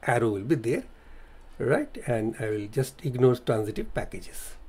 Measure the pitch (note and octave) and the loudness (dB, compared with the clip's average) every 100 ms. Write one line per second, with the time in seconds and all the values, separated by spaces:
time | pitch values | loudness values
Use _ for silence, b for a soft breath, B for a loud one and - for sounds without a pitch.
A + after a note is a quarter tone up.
0 | - A#2+ A2+ G2+ G#2 D3+ A#2 A#2+ - b | 2 4 4 0 0 0 2 -2 -4 b
1 | b b b b b - A2+ D3 D4+ - | b b b b b -4 0 2 0 -6
2 | - A#2 A2 A2 A2 G#2+ G#2 C3 C3 - | -2 0 0 -2 -4 -4 -2 -2 -2 -2
3 | D3 B2 B2+ A#2+ - A#2 G#2 - - - | -4 6 6 6 2 0 0 -2 -4 -4
4 | - - - - - - | -6 -8 -10 -12 -12 -14